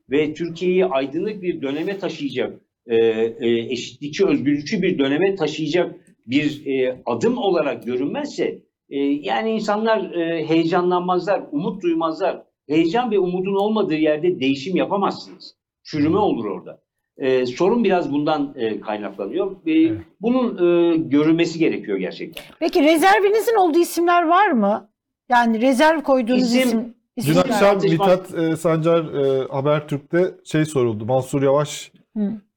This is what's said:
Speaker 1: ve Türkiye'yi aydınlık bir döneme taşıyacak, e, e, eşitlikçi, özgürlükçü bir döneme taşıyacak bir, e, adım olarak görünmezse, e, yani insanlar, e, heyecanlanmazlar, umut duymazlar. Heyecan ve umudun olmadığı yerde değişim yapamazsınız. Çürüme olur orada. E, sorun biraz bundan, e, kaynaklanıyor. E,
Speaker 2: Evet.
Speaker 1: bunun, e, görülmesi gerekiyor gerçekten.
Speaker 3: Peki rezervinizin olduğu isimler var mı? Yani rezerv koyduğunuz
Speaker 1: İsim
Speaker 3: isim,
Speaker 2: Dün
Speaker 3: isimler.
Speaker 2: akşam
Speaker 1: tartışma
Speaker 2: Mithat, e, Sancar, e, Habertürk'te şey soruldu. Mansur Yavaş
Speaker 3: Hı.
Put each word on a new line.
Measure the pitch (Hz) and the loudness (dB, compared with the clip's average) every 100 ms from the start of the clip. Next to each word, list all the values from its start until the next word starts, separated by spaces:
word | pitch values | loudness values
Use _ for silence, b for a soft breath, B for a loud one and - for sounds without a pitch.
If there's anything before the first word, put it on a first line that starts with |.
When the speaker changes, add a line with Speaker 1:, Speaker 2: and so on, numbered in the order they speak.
| - | -4
Speaker 1:
ve | 143 151 | -2 -2
Türkiye'yi | - 170 165 185 185 139 | -4 -8 -4 0 2 2
aydınlık | 135 135 156 208 196 | 0 -4 -4 -6 -6
bir | 180 160 | -6 -4
döneme | 135 147 180 190 | -4 -4 -6 -6
taşıyacak, | 165 - 139 120 104 - _ _ 123 | -8 -6 -6 -4 -6 -8 _ _ -2
e, | 113 | 2
e, | 113 110 113 - 120 117 113 | 2 2 -2 -2 0 0 -2
eşitlikçi, | 117 - - 147 - 170 | -8 -10 -12 -8 0 0
özgürlükçü | 135 131 143 - 196 | 2 0 -2 -2 -2
bir | 185 127 | 0 0
döneme | 135 151 196 | 0 0 0
taşıyacak | 190 147 151 151 175 170 - B _ 110 | -2 -4 -4 -2 -2 -2 -8 B _ -4
bir, | 139 147 - 139 | -2 -2 -4 -4
e, | 135 127 127 117 | -2 -2 -2 -4
adım | 120 226 254 | -2 0 0
olarak | 190 170 143 120 107 | 0 0 0 -4 -6
görünmezse, | 127 147 254 294 - - - _ _ _ | -4 -4 -4 -6 -4 -4 -6 _ _ _
e, | 139 | -4
yani | 139 147 202 226 220 | -2 -2 -2 -4 -2
insanlar, | 220 214 208 226 220 165 | -2 -2 -2 0 0 -2
e, | 170 165 165 151 | -4 -2 -2 0
heyecanlanmazlar, | 165 165 180 180 180 180 180 175 185 - | 2 2 0 2 0 0 -2 0 -4 -4
umut | 147 214 - | -6 -6 -4
duymazlar. | 175 160 160 156 180 - - _ - | -2 0 -2 -2 -4 -4 -12 _ -2
Heyecan | 156 170 233 240 | 0 2 0 0
ve | 202 | 0
umudun | 180 180 190 | 0 -2 -2
olmadığı | 196 208 214 156 | 0 0 0 0
yerde | 156 156 151 180 120 | 0 0 2 0 0
değişim | 131 135 190 165 | 0 -2 -2 -2
yapamazsınız. | 127 101 - - - - - _ _ _ | -2 -2 -2 -4 -12 -20 -20 _ _ _
Çürüme | - 151 151 196 | -8 -2 2 2
olur | 190 123 | 2 -2
orada. | 104 92 - - _ _ _ - | -4 -8 -12 -20 _ _ _ -6
E, | 135 127 123 | 0 0 0
sorun | 127 180 240 | 0 0 2
biraz | 190 180 143 | 2 0 0
bundan, | 147 151 151 139 131 | -2 -2 -2 -4 -4
e, | 110 104 | -4 -4
kaynaklanıyor. | 113 107 98 104 98 160 196 185 160 | -6 -8 -8 -8 -6 -4 -6 -6 0
E, | |
Speaker 2:
Evet. | 160 160 165 - _ | 2 2 0 -10 _
Speaker 1:
bunun, | 226 254 233 190 | -2 0 0 2
e, | 175 175 170 160 | 2 4 4 2
görülmesi | 123 143 156 165 165 165 | 2 2 4 2 2 0
gerekiyor | 143 101 104 95 | 0 0 -4 -4
gerçekten. | 85 - 87 - B - | -4 -8 -12 -14 B -6
Speaker 3:
Peki | 320 349 | -2 2
rezervinizin | 294 330 381 415 392 440 427 440 | 4 4 4 4 4 2 2 2
olduğu | 359 320 | 4 2
isimler | 339 339 349 349 320 | 2 0 2 2 4
var | 359 415 | 4 4
mı? | 240 196 214 - _ _ _ - | 2 0 -2 -6 _ _ _ 0
Yani | 240 233 220 | 2 2 2
rezerv | 262 247 311 320 | 2 4 4 4
koyduğunuz | 285 262 226 254 | 2 2 2 2
Speaker 1:
İsim | 247 247 | 2 2
Speaker 3:
isim, | 254 226 240 - _ - | 2 0 -4 -12 _ -4
Speaker 2:
Dün | |
Speaker 3:
isimler. | 139 170 | 2 2
Speaker 2:
akşam | 214 214 | 2 4
Speaker 1:
tartışma | 202 196 165 165 196 | 4 4 2 2 4
Speaker 2:
Mithat, | 185 185 170 | 2 0 -2
e, | 165 156 | -2 0
Sancar, | 170 160 160 170 156 | 0 2 4 2 2
e, | 143 135 135 127 | 0 2 2 0
Habertürk'te | 139 143 151 147 139 - 170 185 - | -2 0 0 -2 -8 -2 0 0 -4
şey | - 156 | -4 -2
soruldu. | - 135 120 107 110 | 0 2 0 0 -2
Mansur | 131 127 143 | -2 0 0
Yavaş | 135 143 147 - - _ _ 214 | 2 2 0 -6 -14 _ _ -4
Speaker 3:
Hı. | 202 214 - | -4 -4 -14